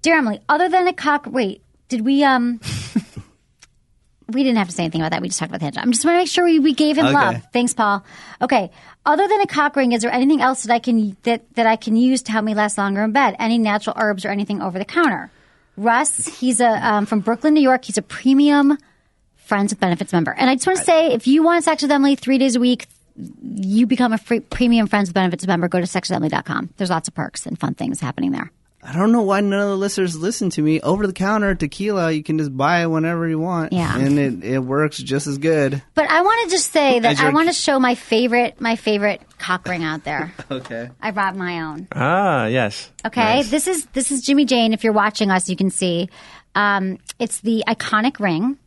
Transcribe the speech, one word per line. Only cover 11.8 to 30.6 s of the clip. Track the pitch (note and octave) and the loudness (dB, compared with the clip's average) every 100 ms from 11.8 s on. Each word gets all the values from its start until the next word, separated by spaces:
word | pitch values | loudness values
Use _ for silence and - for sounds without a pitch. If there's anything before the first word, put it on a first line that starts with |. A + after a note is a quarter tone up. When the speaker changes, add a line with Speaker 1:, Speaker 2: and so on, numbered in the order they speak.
| A3 | 0
Speaker 1:
use | A3+ B3+ C4 | 2 4 2
to | - | -2
help | A3 | -2
me | G#3+ | 0
last | G#3+ G#3+ G#3 | 0 0 0
longer | G3 G3 | -2 0
in | A3 | 0
bed? | A3+ B3+ F#3+ | 2 2 0
Any | A3+ A#3 | 0 2
natural | A3 G#3 G#3+ - | 2 0 -4 -2
herbs | G#3+ G3+ | -2 -2
or | G3+ | -4
anything | G3+ G3+ G3+ | -4 -4 -4
over | F#3+ F3+ | -4 -6
the | G3+ | -4
counter? | - D#4+ F3+ F2 _ _ _ _ - | 0 0 0 -8 _ _ _ _ -4
Russ, | G#3+ A#3 D4 - - - | 0 2 0 -4 -8 -4
he's | B3+ B3 | -2 2
a, | A#3+ A3 A#3 | 2 2 0
um, | G#3 | 0
from | G3+ A3 | 0 -2
Brooklyn, | G#3 A#3 D4+ | -2 0 2
New | D#4 | 4
York. | C4+ B3+ | 4 2
He's | - G#3 | 0 -6
a | |
premium | - - B3+ C4+ D4 C#4+ C#4 D4 _ _ _ _ _ _ | -6 -4 2 4 6 4 4 2 _ _ _ _ _ _
Friends | - G#3 G3+ | -4 -2 0
with | G#3 | 0
Benefits | F#3+ E3+ G3 | -2 -2 0
member. | F3 D#3 | 0 0
And | - B3+ | 0 0
I | |
just | C4 - | 2 0
wanna | F#4 | 0
say, | F4+ D#4+ D#4+ | 2 4 4
if | A#3 B3 | 0 2
you | D4 | 4
want | D#4+ E4+ | 4 2
Sex | E4 D#4 | 2 0
with | C#4+ | 2
Emily | C#4+ C#4 C#4 | 2 4 2
three | - C4+ | 2 2
days | C4+ A#3+ | 2 2
a | |
week, | B3 B3 - _ _ - - - | 2 0 -4 _ _ -18 -18 -14
you | - G#3 F#3+ G#3 A#3 | -12 -6 0 2 2
become | B3+ B3 | 2 2
a | A3 | 0
free | - A#3+ | -2 -4
premium | - - B3 A#3 G#3 | -4 0 2 4 4
Friends | G#3 G3 | 0 0
with | |
Benefits | F3 F#3 E3+ F#3 | 0 0 -2 -2
member. | F3 F3 | 0 0
Go | F3+ | 0
to | F3+ | -2
sex | F#3 - | -4 -4
with | F#3+ | -2
emily | D#3 | -2
dot | D3+ C#3+ | -4 -4
com. | - F3 - | -6 -6 -6
There's | F#3 | -4
lots | E3 - | -4 -4
of | |
perks | - - - - | -8 -10 -10 -10
and | E3 | -6
fun | - | -6
things | - - - | -6 -6 -6
happening | B2+ - - | -6 -4 -4
there. | - - _ _ _ - | -4 -8 _ _ _ -8
Speaker 2:
I | |
don't | D3 G#3 | 0 2
know | A#3 | 2
why | G3+ G3 | 2 0
none | G3+ G3 | 0 0
of | G3+ | 0
the | G3 | -2
listeners | G3 G3 F#3 D#3+ | -2 -2 -4 -2
listen | F3 A#3+ F#3+ | -6 -2 -4
to | E3 | 0